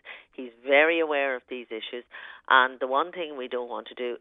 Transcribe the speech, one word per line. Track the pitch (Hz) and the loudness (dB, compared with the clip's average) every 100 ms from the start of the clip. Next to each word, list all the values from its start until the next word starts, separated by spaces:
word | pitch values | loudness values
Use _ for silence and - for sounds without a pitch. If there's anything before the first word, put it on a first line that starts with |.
| - - - | -14 -18 -18
He's | - 127 117 131 | -14 -14 -8 2
very | 143 160 170 | 6 6 4
aware | 156 143 139 127 | 2 0 0 -2
of | - | -6
these | 127 117 | -12 -8
issues, | 110 - 120 - - - - - | -10 -8 -12 -14 -16 -18 -6 4
and | 131 127 131 | 6 6 2
the | 131 | 0
one | 135 175 | 0 0
thing | 180 151 143 | -4 -6 -6
we | 127 | -4
don't | 123 120 | -4 -4
want | 110 113 | -8 -8
to | 123 | -6
do | 123 120 | -6 -6